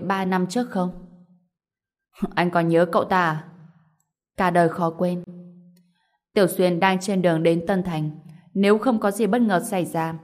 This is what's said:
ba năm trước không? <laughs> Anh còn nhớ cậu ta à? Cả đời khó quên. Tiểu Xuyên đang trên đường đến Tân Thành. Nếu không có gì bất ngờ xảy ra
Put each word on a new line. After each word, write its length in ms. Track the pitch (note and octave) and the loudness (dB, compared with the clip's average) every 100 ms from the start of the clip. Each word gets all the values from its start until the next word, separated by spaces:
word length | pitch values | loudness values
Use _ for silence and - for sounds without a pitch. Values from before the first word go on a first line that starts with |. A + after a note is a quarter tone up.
ba 220 | F3 G3 F#3+ | -2 -4 -2
năm 220 | F#3 F3+ | -2 -2
trước 220 | B3 B3 | -2 -4
không? 220 | G3 F3+ - - - _ _ _ _ _ _ _ _ _ - | -4 -4 -6 -18 -20 _ _ _ _ _ _ _ _ _ -8
<laughs> 140 | G3 - | -6 -2
Anh 160 | F3 | 0
còn 160 | F3 E3 | 2 2
nhớ 180 | E3 F3 | 4 4
cậu 180 | G#3+ | 2
ta 220 | G#3 F#3 E3+ | 0 0 0
à? 180 | D#3 - - - _ _ _ _ _ _ - | -2 -8 -20 -20 _ _ _ _ _ _ -4
Cả 120 | F#3 | 0
đời 200 | F3 E3+ | 2 2
khó 200 | E3 E3+ | 2 -2
quên. 340 | E3 F3+ F3+ - - - - - _ _ _ _ _ _ | -2 -2 -4 -8 -16 -20 -20 -20 _ _ _ _ _ _
Tiểu 140 | - F#3 | 2 2
Xuyên 320 | - F3+ F3 | 2 0 2
đang 200 | F#3+ F#3+ | 2 0
trên 220 | F#3 G3 | -2 0
đường 220 | F3+ E3 | 2 2
đến 240 | E3 E3+ E3+ | 2 2 0
Tân 160 | F#3+ | -2
Thành. 280 | F3+ D#3+ D#3 D3+ - - _ | -2 -4 -6 -8 -16 -20 _
Nếu 240 | G3 G3 G#3+ | 0 2 4
không 220 | A3 A3+ | 2 0
có 120 | G#3 | -2
gì 160 | G3 G#3+ | 0 0
bất 140 | A#3 | 2
ngờ 180 | A#3 F3+ | 2 0
xảy 260 | - G3 D#3+ | -2 -4 -4
ra 280 | E3 D#3+ D#3+ | -4 -6 -8